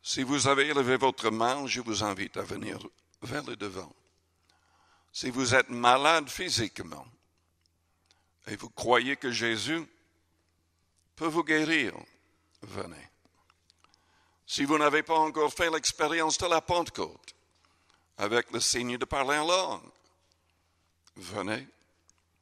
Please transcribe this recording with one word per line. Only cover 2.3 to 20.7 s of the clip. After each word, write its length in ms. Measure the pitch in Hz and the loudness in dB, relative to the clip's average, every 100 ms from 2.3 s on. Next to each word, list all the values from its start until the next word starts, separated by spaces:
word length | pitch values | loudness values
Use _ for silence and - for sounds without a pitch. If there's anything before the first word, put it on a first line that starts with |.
| - | -8
à 60 | |
venir 360 | 92 95 - 98 - _ _ _ | -8 -8 -10 -10 -14 _ _ _
vers 220 | - 143 | -10 -8
le 140 | 123 110 | -8 -8
devant. 360 | 101 92 80 - _ _ _ _ _ _ _ _ _ _ _ | -10 -10 -14 -18 _ _ _ _ _ _ _ _ _ _ _
Si 180 | - 127 | -10 -6
vous 240 | 123 127 | -2 4
êtes 140 | 127 123 | 4 4
malade 600 | 120 120 135 147 165 135 | 4 6 6 6 4 0
physiquement, 760 | - 185 113 104 - 85 76 87 _ _ _ _ _ _ _ _ _ _ _ _ _ 107 | -6 -4 -2 -4 -6 -14 -16 -18 _ _ _ _ _ _ _ _ _ _ _ _ _ -14
et 80 | 104 | -12
vous 140 | 107 | -12
croyez 480 | - 117 123 127 139 | -6 2 4 2 -2
que 140 | 131 | -4
Jésus 540 | 113 117 110 110 165 - _ _ _ _ _ _ _ _ _ _ _ _ - | -2 0 -2 -2 -4 -6 _ _ _ _ _ _ _ _ _ _ _ _ -6
peut 120 | 160 | -2
vous 160 | 165 | 0
guérir, 500 | 156 156 156 160 107 80 - _ _ _ _ _ | 2 2 2 2 0 -4 -14 _ _ _ _ _
venez. 480 | 104 98 95 85 - _ _ _ _ _ _ _ _ _ _ _ _ _ - | -14 -12 -12 -14 -20 _ _ _ _ _ _ _ _ _ _ _ _ _ -6
Si 180 | - | -2
vous 140 | 139 156 | 2 4
n'avez 260 | 151 151 | 4 4
pas 160 | 156 160 | 2 2
encore 340 | 156 156 151 | 2 2 0
fait 160 | - 170 | 0 0
l'expérience 680 | 160 - - 151 165 156 - | 0 0 0 0 0 0 0
de 100 | 175 | 2
la 140 | 160 | 2
Pentecôte 720 | - 175 165 - 80 76 - - _ _ _ _ _ _ _ - | 2 -2 -2 -6 -8 -10 -20 -20 _ _ _ _ _ _ _ -6
avec 320 | 101 120 - | 0 0 0
le 80 | 113 | -2
signe 360 | - 123 123 123 | -2 -2 -4 -4
de 80 | - | -4
parler 320 | 143 135 147 | -2 0 0
en 80 | 160 | 2
langue, 460 | 180 175 98 80 _ _ _ _ _ _ _ _ | 0 0 -6 -12 _ _ _ _ _ _ _ _